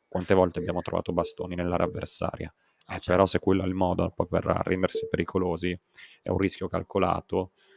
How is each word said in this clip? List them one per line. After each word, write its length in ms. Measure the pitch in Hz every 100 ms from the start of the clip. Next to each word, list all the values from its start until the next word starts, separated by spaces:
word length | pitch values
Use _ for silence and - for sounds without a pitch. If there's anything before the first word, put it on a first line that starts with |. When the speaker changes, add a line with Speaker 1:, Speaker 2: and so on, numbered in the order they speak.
| _
Speaker 1:
quante 260 | 92 92
volte 260 | 95 90 90
abbiamo 220 | 90 87
trovato 300 | - 87 87
bastoni 440 | 85 87 - 90 90
nell'area 300 | 87 87 85
avversaria? 680 | - - - - - - _ _ _ -
Speaker 2:
Ah, 100 | 92
Speaker 1:
Eh, 40 |
Speaker 2:
certo. 120 | -
Speaker 1:
però 140 | 90 95
se 140 | 90
quello 240 | 98 95
è 40 | 92
il 60 |
modo 380 | 92 90 90 85 -
poi 120 | 85
per 160 | 85 -
rendersi 600 | - 87 92 90 - -
pericolosi, 680 | - 85 95 90 85 90 87 _ - - -
è 80 | -
un 80 | 92
rischio 300 | 92 - 95
calcolato. 840 | 87 85 98 90 85 - 92 92 _ _